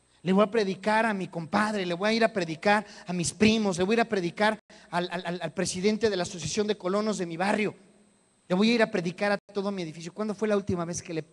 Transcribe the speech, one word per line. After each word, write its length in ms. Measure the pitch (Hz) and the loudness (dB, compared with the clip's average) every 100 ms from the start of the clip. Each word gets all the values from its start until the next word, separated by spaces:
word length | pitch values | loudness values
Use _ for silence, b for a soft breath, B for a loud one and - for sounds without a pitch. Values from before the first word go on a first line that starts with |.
| b b | b b
Le 120 | 165 | 2
voy 100 | 190 | 4
a 80 | 208 | 4
predicar 560 | 220 190 190 214 220 226 | 2 0 0 0 2 2
a 80 | |
mi 140 | 196 180 | -2 -6
compadre, 540 | 170 156 202 214 208 | -8 -2 0 0 -2
le 120 | 175 | -4
voy 140 | 170 208 | -2 0
a 40 | |
ir 100 | 226 | 2
a 80 | 220 | 2
predicar 540 | 208 170 156 202 208 208 B - | 0 -4 0 2 2 0 B -6
a 40 | |
mis 220 | 180 160 | -4 -4
primos, 460 | - 214 220 208 170 | 4 4 4 2 0
le 60 | |
voy 80 | 185 | 0
a 20 | |
ir 60 | 226 | 2
a 80 | 226 | 0
predicar 500 | 202 170 - 214 214 - B B | 0 -2 0 0 0 -8 B B
al, 180 | 175 175 | -4 -4
al, 140 | 175 | -6
al, 140 | 175 175 | -6 -6
al 100 | 165 | -6
presidente 600 | 190 180 180 202 214 220 | -4 -4 0 0 2 0
de 40 | |
la 80 | 185 | 0
Asociación 440 | 175 175 151 214 208 | -4 -6 -4 -2 -2
de 100 | 208 | -2
Colonos 400 | 180 202 214 190 | -2 0 0 -2
de 80 | |
mi 120 | 170 165 | -4 -2
barrio. 360 | 196 208 196 - _ _ _ _ _ _ - | 0 0 -2 -6 _ _ _ _ _ _ -2
Le 60 | |
voy 160 | 180 220 | 4 4
a 60 | |
ir 80 | 233 | 4
a 80 | 220 | 2
predicar 400 | 214 175 165 202 | 0 -4 -2 -2
a 80 | 202 | -2
todo 320 | - 208 196 | -4 -6 -4
mi 100 | 196 | -4
edificio". 320 | 160 160 165 | -8 -10 -10
¿Cuándo 220 | - 214 | -6 -6
fue 120 | 196 214 | -2 0
la 80 | |
última 300 | 202 196 180 | 0 0 -4
vez 160 | 165 170 | -4 -8
que 140 | - | -8
le 100 | 160 - | -8 -8